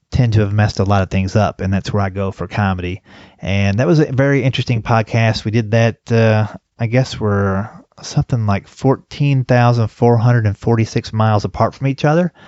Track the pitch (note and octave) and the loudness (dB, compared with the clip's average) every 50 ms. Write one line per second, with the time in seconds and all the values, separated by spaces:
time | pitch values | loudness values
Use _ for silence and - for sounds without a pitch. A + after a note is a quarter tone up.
0 | _ _ - - B2+ A#2 G#2+ G#2+ G#2+ G2+ G#2 G#2+ G#2 G2+ - - G2 F#2+ G2+ G2 | _ _ 0 0 2 2 2 2 2 2 2 0 0 0 0 -2 0 0 0 0
1 | F#2+ F2+ - G2 F#2+ F#2+ - A2 G2+ E2+ - - G2+ F#2+ G2 F#2+ - - - G#2 | 0 -2 -2 -4 -4 0 0 0 0 0 -2 -4 -4 -2 -2 -2 -2 -2 -4 -2
2 | G2 F#2+ F#2 G2 G2 F#2+ F#2+ - F2+ F2 - - G#2 F#2+ F#2 F2+ F2 F2+ F2+ - | -2 -2 -4 -6 -6 -6 -6 -8 -10 -8 -4 -2 -2 0 -2 -2 -4 -8 -8 -10
3 | - _ - - - - _ _ - - F#2+ G2 G2 G2 G2 A2 C3 E3+ F3 D3+ | -12 _ -20 -20 -20 -20 _ _ -6 -4 -2 0 0 0 0 0 0 2 2 2
4 | D#3 - C3 A#2+ C#3 C#3 C#3 C#3 B2+ C3+ - - B2+ - B2 A2 - - A#2+ A2+ | 2 0 0 0 0 2 2 2 0 0 -2 -2 -4 -4 -4 -4 -2 0 0 0
5 | G#2+ - - A#2 A2+ A2+ G#2+ - - A2+ G#2 A#2+ A2+ G#2 G#2+ A2+ A2+ A#2 A2 - | 0 0 0 0 2 2 0 -2 -4 -2 -2 -2 -2 0 0 2 2 2 0 -4
6 | _ - A#2 A2+ A2+ A2 G#2+ G#2+ G#2+ G2+ - - - _ _ _ A#2 A2 A2+ B2+ | _ -2 0 2 2 4 2 2 0 -2 -6 -12 -20 _ _ _ -6 -2 0 0
7 | C3 - - - A2 G#2 G2+ G2+ G2+ G2 F#2+ F#2+ G#2 A2 - - - _ _ - | 0 -2 -4 -4 -2 0 0 2 0 0 0 -2 -4 -6 -10 -18 -20 _ _ -20
8 | - - - D3+ C#3+ - C3+ A#2+ A2 G2+ G2 G2 - - - - - C3+ C3 - | -18 -6 -4 -4 -2 -2 -2 -2 0 0 -2 -2 -4 -8 -16 -4 0 0 0 0
9 | - _ - - D3 C#3+ C#3 C3 B2 - B2+ B2 A#2+ A#2+ A#2+ A#2+ A2+ G#2+ - - | -2 _ -6 -2 0 0 2 0 2 2 2 4 4 4 4 2 0 -2 -2 0
10 | B2 A#2+ A#2+ A2+ G#2 B2 B2 A#2+ G#2+ G#2 G2 - - - A#2 A2+ A2+ A2 - A#2+ | 2 4 4 4 4 4 2 4 2 0 -2 -2 -2 0 0 0 0 0 -2 -4
11 | A2+ - - A2 A2 A2 G#2+ G#2 - F#2+ - - A2+ G#2+ - - C3+ C3+ C3+ - | -6 -4 -2 0 2 2 2 0 0 -2 -2 -2 -2 -2 -2 -4 -4 -4 -4 0
12 | - D3 D3+ E3+ F3+ E3 - _ - | 0 0 2 2 0 0 -4 _ -18